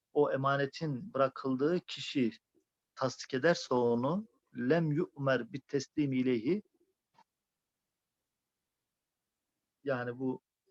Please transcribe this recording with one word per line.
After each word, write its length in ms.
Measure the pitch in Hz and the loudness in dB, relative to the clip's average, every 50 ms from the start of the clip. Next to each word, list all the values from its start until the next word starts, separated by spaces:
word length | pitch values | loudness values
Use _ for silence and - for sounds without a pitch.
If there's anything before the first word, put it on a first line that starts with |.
| _ _ - | _ _ 2
o 180 | 147 147 - 151 | 2 2 2 2
emanetin 800 | 135 135 139 139 139 139 139 - - 160 156 139 120 - - - | 0 0 0 2 2 0 -2 -2 -4 -4 -4 -4 -4 -6 -6 0
bırakıldığı 680 | 135 135 127 - - - 135 131 127 143 156 180 175 | 2 2 2 2 -2 -4 -2 0 2 2 2 0 0
kişi 500 | - - - - 135 - - 143 123 107 - - _ _ _ _ _ _ _ _ _ _ _ | -2 -6 -12 -10 -8 -4 0 0 0 0 -2 -4 _ _ _ _ _ _ _ _ _ _ _
tasdik 400 | - 131 127 - - - - - | -4 -4 -4 -4 -4 -10 -4 -4
ederse 400 | 170 131 165 170 - - - 131 | 0 2 2 2 2 0 0 2
onu, 540 | 123 120 120 117 120 123 139 170 208 220 - _ _ _ _ - | 2 4 4 2 2 2 0 0 -2 -4 -6 _ _ _ _ -8
lem 360 | 123 120 127 151 170 165 151 143 | -4 0 2 2 2 2 2 0
yu'mer 600 | 156 180 - _ - 139 135 131 120 117 113 - | 0 -2 -2 _ -4 0 2 2 0 0 -4 -10
bit 160 | 127 - - | -12 -12 -4
teslim 440 | - 139 127 - - 156 147 139 131 | -4 -4 -4 -2 -2 -2 0 0 0
ileyhi. 500 | 127 123 131 127 117 104 139 185 214 - _ _ _ _ _ _ _ _ _ _ _ _ _ _ _ _ _ _ _ _ _ _ _ _ _ _ _ _ _ _ _ _ _ _ _ _ _ _ _ _ _ _ _ _ _ _ _ _ _ _ _ _ _ _ _ _ _ _ _ _ _ _ _ - | 0 2 2 0 0 0 -2 -2 -2 -4 _ _ _ _ _ _ _ _ _ _ _ _ _ _ _ _ _ _ _ _ _ _ _ _ _ _ _ _ _ _ _ _ _ _ _ _ _ _ _ _ _ _ _ _ _ _ _ _ _ _ _ _ _ _ _ _ _ _ _ _ _ _ _ -6
Yani 340 | 139 131 123 120 123 120 123 | -4 -4 -4 -4 -8 -8 -6
bu 240 | 135 131 127 - _ _ _ _ _ - | -6 -6 -6 -6 _ _ _ _ _ -8